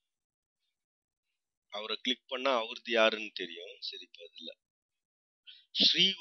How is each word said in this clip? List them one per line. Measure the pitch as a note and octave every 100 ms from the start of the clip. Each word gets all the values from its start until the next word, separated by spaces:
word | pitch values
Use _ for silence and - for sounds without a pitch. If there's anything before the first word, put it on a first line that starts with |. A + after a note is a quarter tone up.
| _ _ _ _ _ _ _ _ _ _ _ _ _ _ _ _ _
அவரை | G2+ A2 A2
click | B2 B2 -
பண்ணா | B2+ C3+ B2
அவரது | A2+ A#2+ -
யாருன்னு | A2+ A2 G#2+ G#2+
தெரியும். | - F2 E2+ F#2+ -
சரி, | - F#2+
இப்போ | F2+ -
அதுல | E2+ - D#2+ - _ _ _ _ _ _ _ _ - - _ -
ஸ்ரீ | - D#3 F#3+ F#3+